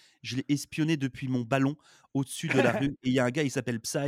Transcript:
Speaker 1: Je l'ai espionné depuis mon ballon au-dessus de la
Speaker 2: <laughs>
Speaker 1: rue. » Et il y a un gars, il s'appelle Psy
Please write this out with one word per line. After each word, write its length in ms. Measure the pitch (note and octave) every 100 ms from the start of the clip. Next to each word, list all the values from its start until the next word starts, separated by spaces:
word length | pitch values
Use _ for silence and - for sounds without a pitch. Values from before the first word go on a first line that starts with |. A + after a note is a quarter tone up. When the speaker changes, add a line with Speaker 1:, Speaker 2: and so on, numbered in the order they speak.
| - _
Speaker 1:
Je 140 | A2+ A#2+
l'ai 100 | -
espionné 480 | C#3+ - - D#3 D#3+
depuis 300 | C3 - C3+
mon 120 | B2+
ballon 340 | A2+ C3+ C3+ D3+ _ - _
au-dessus 340 | C3+ C3+ - E3
de 100 | C3
la 120 | A#2+
Speaker 2:
<laughs> 120 | A2+
Speaker 1:
rue. » 140 | C#3 D3+
Et 40 | B2+
il 40 |
y 60 | C3
a 60 | B2
un 40 |
gars, 120 | B2
il 80 | D3
s'appelle 280 | C3+ B2+ A#2
Psy 180 | - D#3